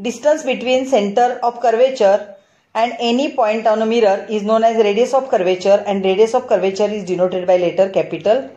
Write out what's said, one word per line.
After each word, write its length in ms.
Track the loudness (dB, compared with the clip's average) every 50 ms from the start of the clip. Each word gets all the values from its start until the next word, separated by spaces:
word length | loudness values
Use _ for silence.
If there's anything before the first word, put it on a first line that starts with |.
distance 420 | -8 -8 -8 -2 0 0 0 0 0
between 420 | -4 -4 -4 -2 -2 0 0 0
center 540 | 0 0 0 0 0 0 2 0 0 0 -2 -4
of 160 | -4 -4 0
curvature 720 | 0 0 2 2 2 2 2 2 2 4 2 2 0 -6 -20 -20 _ _ _ _ _ _ -2
and 220 | -2 -2 -2 -2 -4
any 340 | -2 -2 0 0 -2 -2 -2
point 340 | -2 0 0 0 0 0
on 140 | 0 0 0
a 40 | 0
mirror 400 | 0 2 2 2 2 2 0 -4 -6
is 140 | -6 -4 -2
known 200 | 0 0 2 2
as 140 | 2 2
radius 360 | 2 2 2 2 2 0 2 0
of 160 | -2 0 0
curvature, 540 | -2 0 2 0 0 0 2 2 2 2 2
and 200 | -2 -4 -2 0
radius 280 | 0 2 2 2 2 2
of 140 | -4 -2
curvature 420 | 0 -2 0 0 -2 0 0 -2 -2
is 140 | -2 -6 -6
denoted 420 | -6 -2 0 0 -2 -2 -4 0
by 120 | 2 2
letter 320 | 2 2 0 2 0 0 0
capital 600 | 0 -2 -2 -2 -6 -4 0 0 0 0 -2 -8 -14